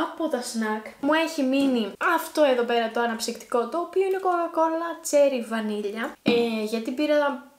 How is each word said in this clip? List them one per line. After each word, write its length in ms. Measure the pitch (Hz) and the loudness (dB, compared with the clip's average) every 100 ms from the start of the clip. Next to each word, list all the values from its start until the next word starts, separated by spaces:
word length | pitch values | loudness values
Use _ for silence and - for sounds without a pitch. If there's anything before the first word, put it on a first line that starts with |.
από 240 | 320 - 320 | -2 -2 -2
τα 140 | 247 | -2
σνακ. 440 | 233 226 214 214 - - | -4 -4 -2 -4 -6 -4
Μου 120 | 277 | 2
έχει 300 | 320 320 311 | 2 2 0
μείνει 500 | 262 277 277 240 202 - 359 330 | 0 2 2 2 -2 -2 0 0
αυτό 260 | - 320 | 0 2
εδώ 200 | 285 247 | 4 4
πέρα 280 | 233 233 220 | 2 2 0
το 100 | 233 | 0
αναψυκτικό, 680 | 233 220 - 220 - 240 226 | -2 -2 -6 -6 -2 -2 0
το 100 | 330 | -2
οποίο 240 | 349 381 | -2 0
είναι 180 | 381 381 381 | 0 0 0
Coca-Cola 640 | 349 339 330 320 320 339 311 - | 0 0 0 0 0 -4 -8 0
Cherry 340 | 294 277 254 214 | 4 4 2 -4
Vanilla. 520 | 226 214 208 202 220 262 - | -4 -2 -4 -4 -6 -8 -2
Ε, 420 | - 233 233 220 | 2 2 2 -2
γιατί 260 | 214 226 269 | -4 -4 -4
πήρα 560 | 254 302 294 285 247 - | -2 2 2 2 -2 -10